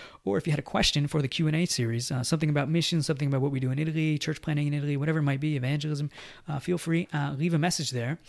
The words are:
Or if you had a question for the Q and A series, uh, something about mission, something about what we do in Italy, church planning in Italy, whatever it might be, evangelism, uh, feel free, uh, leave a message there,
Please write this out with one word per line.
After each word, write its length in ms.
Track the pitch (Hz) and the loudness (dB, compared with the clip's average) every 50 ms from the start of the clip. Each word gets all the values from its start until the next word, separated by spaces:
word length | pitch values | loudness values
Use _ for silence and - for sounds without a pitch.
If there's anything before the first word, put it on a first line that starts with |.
| - - - - _ | -20 -20 -20 -8 _
Or 120 | - - - | -2 0 0
if 80 | - | 0
you 60 | - | 0
had 80 | 143 - | 0 -2
a 40 | - | -2
question 440 | - - - - - - 147 143 147 | -2 0 2 2 2 2 2 0 2
for 140 | - 156 | 2 0
the 60 | 139 131 | 0 0
Q 200 | - - 165 156 | 0 0 2 2
and 80 | 151 | 2
A 100 | 156 175 | 2 2
series, 460 | 175 - - 120 113 113 117 123 - | 0 0 0 0 0 0 -2 -2 -2
uh, 120 | 139 127 127 | -2 -2 0
something 260 | - 170 156 165 151 | 0 0 0 2 2
about 200 | 147 143 143 131 | 2 2 2 2
mission, 320 | 160 170 156 - 175 160 | 2 2 2 2 2 0
something 260 | 135 - 156 135 147 139 | 0 0 0 0 0 0
about 140 | 139 131 | 2 2
what 100 | 131 143 | 2 2
we 80 | 139 131 | 0 0
do 120 | 131 127 | 0 0
in 80 | 127 139 | 0 0
Italy, 380 | 156 160 151 160 156 156 151 147 | 0 0 0 0 2 2 2 0
church 240 | - - 156 - | 0 -2 -4 -4
planning 260 | - - 151 147 147 147 | -2 -2 0 0 0 0
in 60 | 147 | 0
Italy, 240 | 147 139 147 143 139 | 0 0 0 0 0
whatever 220 | 143 156 160 160 | 0 0 2 2
it 40 | 147 | 2
might 160 | 139 135 139 | 2 2 2
be, 160 | 143 156 151 | 0 0 0
evangelism, 540 | 135 123 127 143 147 147 156 151 143 147 143 - - - - - - - - | 0 0 0 0 0 0 -2 -2 -2 -4 -6 -6 -10 -16 -18 -20 -14 -10 -6
uh, 120 | 147 139 | -6 -4
feel 180 | - - 180 165 | -2 -2 -2 -2
free, 300 | - 170 165 165 185 - - | 0 0 0 0 0 0 -2
uh, 200 | 147 143 139 143 131 | -2 -2 -2 -2 0
leave 160 | 156 180 170 | 0 2 2
a 60 | 151 | 2
message 320 | 151 180 175 - 151 - | 2 2 0 0 -2 -2
there, 280 | 127 120 117 120 156 - - | -2 -2 -2 -2 -4 -6 -8